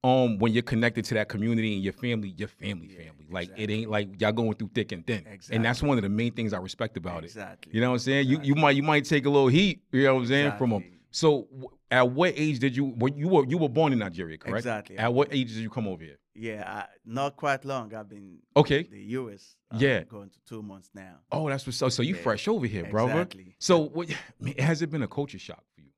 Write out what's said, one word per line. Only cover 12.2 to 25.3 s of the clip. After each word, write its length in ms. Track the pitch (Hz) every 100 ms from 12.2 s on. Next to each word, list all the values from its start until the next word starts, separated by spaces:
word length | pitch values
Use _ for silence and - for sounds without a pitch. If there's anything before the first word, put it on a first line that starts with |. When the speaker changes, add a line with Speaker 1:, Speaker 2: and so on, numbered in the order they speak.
| 180
Speaker 1:
age 260 | 143 156 131
did 140 | 135 127
you, 100 | 139
when 280 | 117 127
you 140 | 143 160
were, 160 | 180
you 140 | 131 170
were 100 | 147
born 240 | 139 156
in 60 | 123
Nigeria, 400 | 98 85 82 78
correct? 200 | - 104
Speaker 2:
Exactly. 380 | 120 107 - 95
Speaker 1:
At 160 | 117
what 160 | 123 143
age 140 | 143 120
did 100 | 110
you 100 | 113
come 180 | 120 104
over 160 | 87
here? 140 | 80 71 _
Speaker 2:
Yeah, 300 | - 113 107 95
I, 200 | 101 92 _
not 320 | 113 120 143 143
quite 300 | 147 135 135
long. 260 | 135 110
I've 160 | 110 104
been 300 | 104 98 82 _ 143
Speaker 1:
Okay. 240 | 151 147
Speaker 2:
in 60 | 170
the 100 | 101
U 280 | 101 127 120
S, 260 | 101 - _ _
uh, 60 | 113
Speaker 1:
Yeah. 260 | 139 110
Speaker 2:
going 260 | - 110 101
to 80 | _ _
two 140 | 113
months 260 | 104 95 _
now. 220 | 98 95 78 _
Speaker 1:
Oh, 160 | 147 156
that's 160 | 139 131
what's 160 | 120
up. 100 | 131
So 80 | 127
you 120 | 131
Speaker 2:
Yeah. 80 | 180
Speaker 1:
fresh 260 | 151 104 -
over 160 | 120 117
here, 180 | 101
brother. 260 | 92 107 123 151
Speaker 2:
Exactly. 320 | 180 - - _
Speaker 1:
So 200 | - 175 156
what, 200 | 156 170 147 - _
man, 140 | 131 -
has 220 | 143 160
it 80 | 160
been 120 | 151
a 60 | 113
culture 300 | - 143